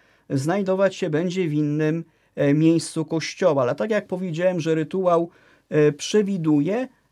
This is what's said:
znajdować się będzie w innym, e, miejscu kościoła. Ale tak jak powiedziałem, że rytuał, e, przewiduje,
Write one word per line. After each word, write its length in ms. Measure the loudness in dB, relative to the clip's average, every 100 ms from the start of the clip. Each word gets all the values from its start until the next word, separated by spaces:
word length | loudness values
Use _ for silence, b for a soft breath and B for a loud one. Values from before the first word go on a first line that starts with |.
| b b b
znajdować 680 | -2 0 0 0 2 0 0
się 140 | -2
będzie 380 | -2 -2 -2 -2
w 60 |
innym, 500 | 0 0 0 0 -2 -6 b b -2
e, 180 | 2
miejscu 520 | 4 4 2 0 -6 -4
kościoła. 560 | -6 -6 0 2 2
Ale 140 | 0 -2
tak 160 | -2
jak 160 | -4 -4
powiedziałem, 520 | -6 -6 -2 0 0
że 160 | 0 -2
rytuał, 540 | -2 -2 0 0 0 b b b -2
e, 220 | 2 2
przewiduje, 960 | 2 0 0 0 -2 2 2 2 -2 -6 b b